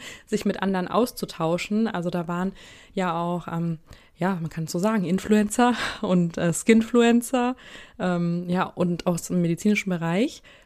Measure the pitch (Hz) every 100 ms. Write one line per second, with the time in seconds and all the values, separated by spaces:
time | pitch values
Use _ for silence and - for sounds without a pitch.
0 | - - - 214 208 185 190 190 180 196
1 | 240 - 180 - 160 175 - 208 220 180
2 | 170 175 170 175 190 190 - - - -
3 | 185 165 170 175 - 170 170 160 - -
4 | _ _ 180 185 160 165 160 175 202 220
5 | 175 185 - 214 208 - 240 233 - -
6 | 208 185 175 - 170 165 - 226 226 240
7 | 233 233 240 254 240 254 - - - -
8 | 180 175 170 175 175 180 175 - 180 175
9 | - 170 - 180 170 170 208 208 - 175
10 | 165 175 277 - - -